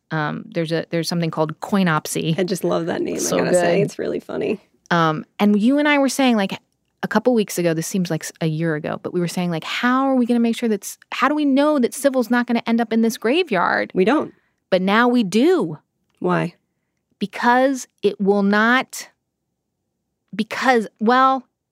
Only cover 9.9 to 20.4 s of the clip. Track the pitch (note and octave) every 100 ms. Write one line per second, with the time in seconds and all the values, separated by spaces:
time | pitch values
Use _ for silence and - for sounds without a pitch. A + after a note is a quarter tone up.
9.9 | B3+ C4+ C4+ A#3 A#3+ A#3 A3+ A#3+ G#3 -
10.9 | - _ - B3+ D4+ D4 C4+ D4 D4+ A#3+
11.9 | - C#4 C4 A#3 B3 A#3+ A#3 - A3+ A#3
12.9 | A3+ A3+ A3+ A3 D#4 F4+ F#3 - - -
13.9 | F3+ F#3 D4 - - _ _ _ F#3 F#3
14.9 | G#3 B3 B3 G3+ G3+ D4 F#4 E3+ D3+ _
15.9 | _ _ _ F3+ F3 E3 - _ _ _
16.9 | _ _ _ G3+ - A#3+ B3 C4 C4 -
17.9 | _ G#3 G3+ F#3+ G3+ G3 G#3 A3 B3+ -
18.9 | - - _ _ _ _ _ _ _ _
19.9 | _ _ _ _ F#3+